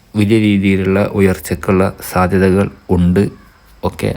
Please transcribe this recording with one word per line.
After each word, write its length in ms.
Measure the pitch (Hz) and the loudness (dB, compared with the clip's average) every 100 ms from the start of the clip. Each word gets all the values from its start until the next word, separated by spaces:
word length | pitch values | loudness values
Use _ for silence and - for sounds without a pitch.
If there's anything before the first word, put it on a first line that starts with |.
| _ 107 | _ -2
വലിയ 200 | 104 113 107 | 2 2 2
രീതിയിലുള്ള 540 | 101 98 95 95 98 101 101 | 2 2 0 0 0 0 0
ഉയർച്ചയ്ക്കുള്ള 640 | 98 90 - 90 - 92 98 - - | 0 0 -6 -6 0 0 0 -4 -6
സാധ്യതകൾ 540 | - 92 95 95 95 101 - - | -2 0 2 2 2 -2 -6 -4
ഉണ്ട്. 260 | 90 87 92 101 - - _ _ _ - | 0 2 2 0 -6 -20 _ _ _ -8
ഓക്കെ, 200 | - 104 | -4 -6